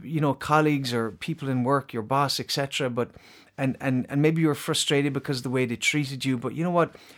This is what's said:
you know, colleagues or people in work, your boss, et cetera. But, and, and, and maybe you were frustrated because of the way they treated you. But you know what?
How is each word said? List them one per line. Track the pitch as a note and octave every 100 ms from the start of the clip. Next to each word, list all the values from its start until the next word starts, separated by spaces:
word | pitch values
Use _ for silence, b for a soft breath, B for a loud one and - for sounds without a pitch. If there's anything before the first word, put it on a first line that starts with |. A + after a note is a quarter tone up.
you | B2+ D#3
know, | D3
colleagues | C3 - D3+ D3+ D3 B2+
or | A#2+ A2+
people | F#2 - D#3+ C3+
in | B2+
work, | A#2+ C#3 -
your | A#2
boss, | G#2+ C3+ C3+ -
et | C3
cetera. | - C#3 - C3
But, | A#2+ A#2 - B B B -
and, | C3+ -
and, | C#3 B2+ -
and | C#3+
maybe | D3+ E3
you | D#3
were |
frustrated | D3 - D3+ - C#3+ C#3+
because | C3+ - B2+
of |
the | B2
way | C3
they | B2 A2+
treated | - D3+ C3+ C3+
you. | C3+ B2+
But | B2
you | C#3+
know | F3
what? | F3 D#3+ - B